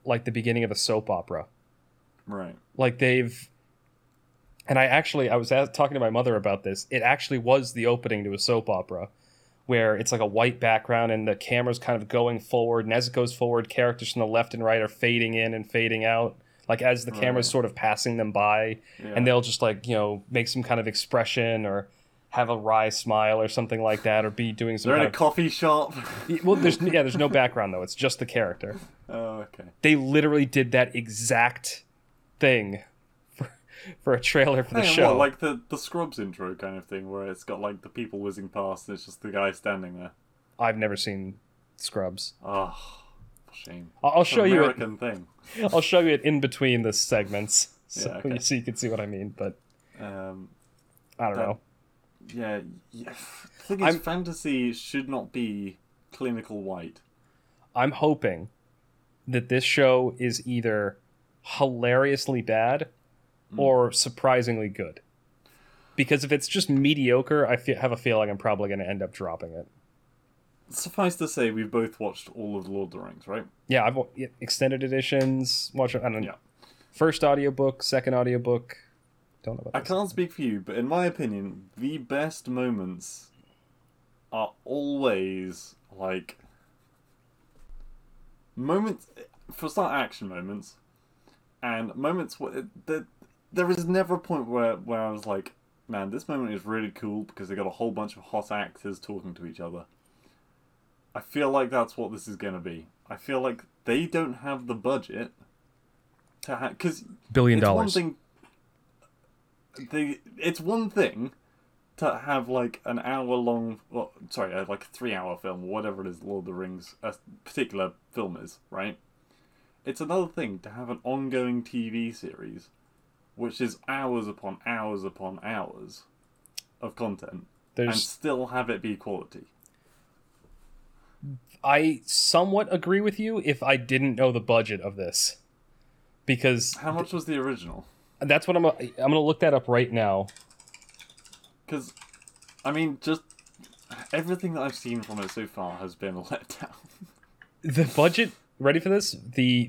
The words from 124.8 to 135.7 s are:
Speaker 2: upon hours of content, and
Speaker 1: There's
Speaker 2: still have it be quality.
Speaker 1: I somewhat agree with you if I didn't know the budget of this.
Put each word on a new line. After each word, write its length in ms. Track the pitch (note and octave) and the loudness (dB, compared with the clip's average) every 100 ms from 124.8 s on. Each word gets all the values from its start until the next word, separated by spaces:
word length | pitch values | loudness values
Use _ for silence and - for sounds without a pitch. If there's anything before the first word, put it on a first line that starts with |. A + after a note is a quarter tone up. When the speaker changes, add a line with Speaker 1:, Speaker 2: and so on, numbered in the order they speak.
| G#2+ G#2 | -4 -6
Speaker 2:
upon 360 | F#2+ - F#2+ F#2+ | -8 -8 -12 -10
hours 640 | G#2 A2 - - A2 - _ _ _ _ _ - - - | -8 -8 -8 -12 -18 -20 _ _ _ _ _ -18 -18 -14
of 140 | A2+ | -12
content, 380 | - A2+ F#2+ - | -6 -6 -6 -12
and 140 | F2+ - _ _ | -16 -18 _ _
Speaker 1:
There's 320 | - A#2+ A2+ - | -2 0 0 -2
Speaker 2:
still 380 | - D#3 C3 B2+ | -4 -4 -2 -2
have 220 | B2+ A#2 | -4 -2
it 100 | G2+ | -4
be 120 | G#2+ G2+ | -4 -6
quality. 500 | - F#2+ - - - _ _ _ _ _ _ _ _ _ _ - - - - _ _ - C#3+ C3 _ - | -6 -8 -8 -18 -20 _ _ _ _ _ _ _ _ _ _ -20 -20 -20 -20 _ _ -18 -14 -14 _ -6
Speaker 1:
I 380 | C3+ C#3+ D#3+ C3+ - | 4 4 4 0 -2
somewhat 640 | - - E3 F#3+ G3 G#3 | 0 4 4 4 2 2
agree 280 | F#3 E3+ G3 | -2 2 2
with 180 | G#3 G#3 | 2 -2
you 180 | A3 A3 | -2 -2
if 180 | D3 C3+ | 0 0
I 140 | B2+ C3+ | 2 0
didn't 380 | A#2+ C3 C3+ A#2 | 0 0 2 2
know 160 | C3 | 2
the 80 | A#2+ | 2
budget 400 | A2+ A#2 A2 G2+ | 4 2 4 -4
of 160 | G2+ G2 | -6 -6
this. 400 | F2+ - - - _ _ _ | -4 0 -2 -4 _ _ _